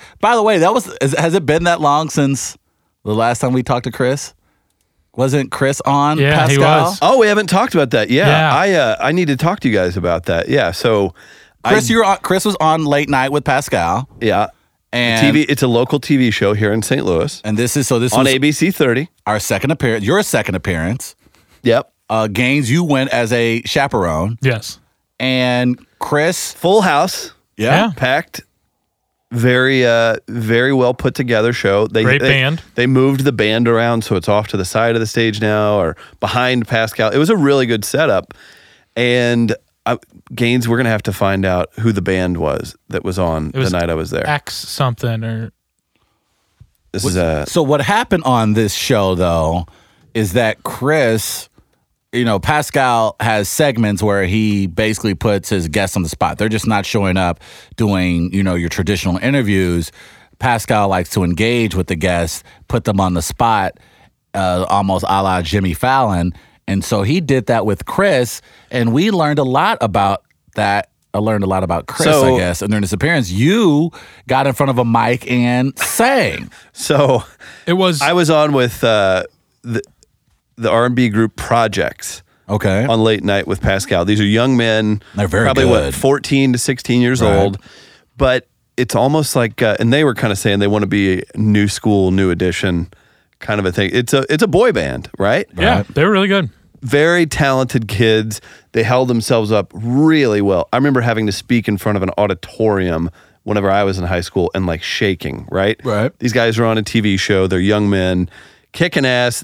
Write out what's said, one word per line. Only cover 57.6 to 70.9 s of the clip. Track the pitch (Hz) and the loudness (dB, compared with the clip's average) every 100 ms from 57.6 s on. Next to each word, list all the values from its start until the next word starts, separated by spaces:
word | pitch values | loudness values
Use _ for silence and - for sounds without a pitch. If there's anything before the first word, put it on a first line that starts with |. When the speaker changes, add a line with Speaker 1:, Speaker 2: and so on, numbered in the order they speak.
| - - | -14 -4
Speaker 1:
doing, | 107 95 90 85 87 | 0 0 0 0 -2
you | 98 | -2
know, | 95 | -2
your | 87 85 | -2 -2
traditional | - 82 95 95 87 | -2 -2 -2 -2 -2
interviews. | 123 139 104 95 90 87 80 - - - _ _ | 0 0 0 0 2 0 -4 -12 -20 -20 _ _
Pascal | 127 117 - 110 98 | -2 -2 0 0 2
likes | 92 85 | 0 -2
to | 104 | -2
engage | 87 85 110 120 110 | 0 0 0 0 0
with | 90 85 | -2 -4
the | 87 | -2
guests, | 92 87 82 - - - - | -2 0 -2 -6 -16 -20 -6
put | 120 | -2
them | 113 98 | 0 0
on | 92 | 0
the | 87 | 0
spot, | - - 117 107 95 - _ _ _ _ _ | -4 0 2 2 0 -6 _ _ _ _ _
uh, | 98 95 90 92 | -4 -2 -2 0
almost | 101 98 92 - | 0 0 0 0
a | 98 | 0
la | 98 92 | 0 0
Jimmy | 82 104 95 | -2 -2 -2
Fallon. | 82 123 135 117 90 87 - _ _ - | -2 0 2 2 0 -2 -6 _ _ -6
And | 98 | -4
so | - 107 | -2 -2
he | 98 175 | 0 -2
did | 143 135 117 | 0 0 0
that | 117 104 | 0 0
with | 98 - | -4 -4
Chris, | - 202 139 120 - - - _ | 0 2 2 0 -6 -18 -20 _
and | 127 117 | -2 0
we | 127 208 | 2 2
learned | 190 151 147 | 2 0 0
a | |
lot | 131 135 196 226 | 0 0 0 0
about | 107 101 98 98 - _ _ | 0 2 0 -2 -8 _ _
that. | - 104 101 - | -4 -2 -2 -4